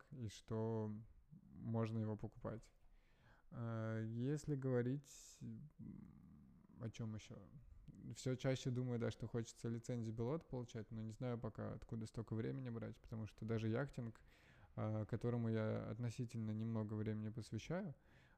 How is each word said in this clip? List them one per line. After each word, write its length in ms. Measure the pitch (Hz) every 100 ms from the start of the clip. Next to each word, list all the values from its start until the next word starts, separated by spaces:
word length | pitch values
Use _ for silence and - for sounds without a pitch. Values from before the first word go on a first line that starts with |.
| -
и 160 | 139 110
что 600 | - - 110 113 113 107 107 113 - - - -
можно 460 | - 120 113 113 113
его 180 | 107 104
покупать. 440 | 107 - 107 110 - - - - - - - - -
Э, 520 | 131 117 113 110 110 110
если 480 | 113 127 151 143 143
говорить, 840 | 131 127 123 143 - - - -
м, 200 | 120 113 147 - 107 98 - - - - - - - -
о 80 | 113
чём 260 | - 113 107
ещё? 220 | - - 92 - - - - - - 120
Всё 200 | 135 127
чаще 360 | 135 131 135
думаю, 280 | 123 127 120
да, 120 | 113
что 160 | - 117
хочется 420 | 120 113 - 120
лицензию 440 | 117 - 123 113 113
Белот 320 | 117 160 -
получать, 420 | 127 120 117 104
но 100 | 110
не 100 | 110
знаю 260 | 107 127 120
пока, 360 | 117 107 107
откуда 340 | 113 - 113 110
столько 260 | - 110 110
времени 340 | 127 135 127
брать, 280 | 113 110 -
потому 300 | - 113 107
что 180 | - 110
даже 220 | 113 110
яхтинг, 520 | 113 139 - 117 - - - - - - -
э, 300 | 107 110 107
которому 440 | 117 120 117 113
я 400 | 110 110 110 107
относительно 600 | 110 120 113 120 113 110
немного 440 | 107 110 113 107 107
времени 340 | 107 107 107
посвящаю, 640 | 110 104 113 - 170 196 131 - - -